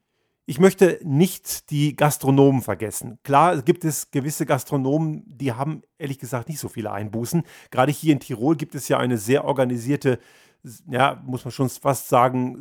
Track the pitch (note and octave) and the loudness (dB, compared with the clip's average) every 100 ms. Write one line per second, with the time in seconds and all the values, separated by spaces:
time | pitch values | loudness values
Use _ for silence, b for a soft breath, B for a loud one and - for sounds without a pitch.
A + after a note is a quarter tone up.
0 | _ _ _ _ - B2+ F#3+ - F#3 - | _ _ _ _ -8 2 4 6 4 4
1 | E3+ C#3 F#3 - - - - D3 D3 - | 0 2 2 0 -10 -12 -6 0 0 2
2 | D3 - C3+ C#3 C#3 C3+ A2 G2 G#2 - | 0 2 2 6 6 4 -2 -6 -6 -8
3 | B2 A2+ - C#3 E3+ E3 B2 E3 D#3+ - | -12 -12 0 4 4 2 0 0 -2 -4
4 | - C#3+ C#3 - D#3 C#3 - C#3+ C3 D3+ | -4 -4 -4 -4 -2 -2 -2 -2 0 0
5 | D#3+ D3+ - B2+ C#3 A#2 D3 D#3 - _ | -2 -6 -12 -8 -6 -4 -6 -8 -14 _
6 | D3 C3+ A#2 B2+ A2+ D3 A2+ - G#2 G2+ | -10 -10 -8 -8 -8 -10 -10 -8 -8 -6
7 | G#2+ A2+ A#2 E3 B B B B2 C3+ D3 | -6 -6 -2 -4 B B B 2 2 2
8 | D#3 C#3+ - A2 C3 D#3+ D#3 D3 - C3 | 0 0 -2 -2 0 0 -4 -10 -2 0
9 | B2 A#2+ G2+ C#3 C#3+ C3+ B2+ A#2+ A#2 C#3+ | 0 0 2 0 2 0 0 -2 -2 0
10 | C3+ B2 b b b b C3 A2 - B2 | 0 0 b b b b -20 -20 -6 2
11 | C#3 G3+ C3+ B2+ C3 - B2+ - C#3+ B2+ | 2 0 -8 -10 -8 -4 -4 -2 -2 -2
12 | - C3 B2+ B2+ B2+ C3+ | 2 4 4 2 -4 -6